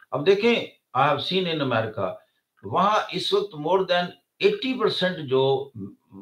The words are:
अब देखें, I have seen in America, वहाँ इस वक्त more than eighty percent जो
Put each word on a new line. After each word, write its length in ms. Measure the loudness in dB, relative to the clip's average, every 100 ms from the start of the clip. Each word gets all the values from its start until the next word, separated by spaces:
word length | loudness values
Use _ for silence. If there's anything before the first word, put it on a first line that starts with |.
| -8
अब 120 | -2
देखें, 580 | 2 4 4 2 -2 _ _ 0
I 160 | 2
have 160 | 2 -2
seen 260 | -2 -2
in 80 | -2
America, 500 | 0 0 -2 -4 -6 -6 _ _ _ _
वहाँ 420 | -4 0 2 2 -2
इस 200 | -6 0
वक्त 160 | 0 -2 -6
more 220 | 0 0
than 240 | 2 0 -2 -8 _ 0
eighty 400 | 0 2 -2 0
percent 300 | 0 0 -2
जो 600 | -2 0 2 2 2 -2 -12 -14 -16 _ -8